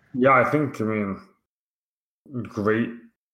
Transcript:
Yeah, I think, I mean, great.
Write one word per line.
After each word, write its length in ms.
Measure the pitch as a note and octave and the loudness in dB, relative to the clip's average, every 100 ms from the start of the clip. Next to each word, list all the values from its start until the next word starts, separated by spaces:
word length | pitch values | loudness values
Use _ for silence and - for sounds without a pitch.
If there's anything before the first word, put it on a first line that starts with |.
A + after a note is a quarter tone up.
| _ B2+ | _ 2
Yeah, 140 | C3 | 4
I 160 | C3 A#2 | 6 4
think, 320 | D3+ C#3+ - | 0 -2 -4
I 20 | |
mean, 360 | A2 A2 G2+ F#2 - _ _ _ _ _ _ _ _ _ - B2+ | -4 -2 -4 -8 -12 _ _ _ _ _ _ _ _ _ -14 -12
great. 460 | G2+ - G#2 A2+ A#2+ - - _ _ | -10 -4 0 0 -2 -8 -20 _ _